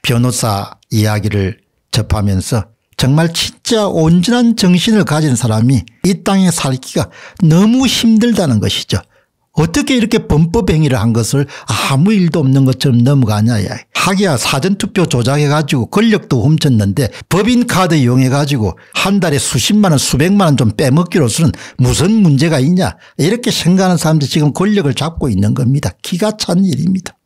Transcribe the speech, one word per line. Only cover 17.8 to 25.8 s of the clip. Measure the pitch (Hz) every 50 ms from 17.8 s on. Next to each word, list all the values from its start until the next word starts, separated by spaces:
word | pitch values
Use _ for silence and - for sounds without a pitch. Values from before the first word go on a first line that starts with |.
| 185 170 165
이용해가지고 | 151 127 120 123 131 131 131 127 143 151 139 143 123 107 92 82 - - - -
한 | - - 190 202 202
달에 | 175 170 143 135
수십만 | - - - 127 - - 208 214 208 185
원, | 151 127
수백만 | - - - 123 151 180 202 202 190
원 | 160 143
좀 | 120 135 107
빼먹기로서는 | - - 156 131 131 165 180 175 - 190 139 113 - - 165 127 85 - - - - -
무슨 | 127 123 120 113 143 190
문제가 | 226 220 202 165 143 127 151 170 156 135
있냐, | 131 151 180 185 175 101 - _ - - _ -
이렇게 | 131 175 233 240 240 233
생각하는 | - - - 160 185 185 190 180 180
사람들이 | 160 - 156 160 156 139 123
지금 | - 156 147 147
권력을 | - - 185 208 208 202 151 143 127
잡고 | - 147 165 165 - 160 135
있는 | 104 92 98 104 131
겁니다. | - 131 120 135 143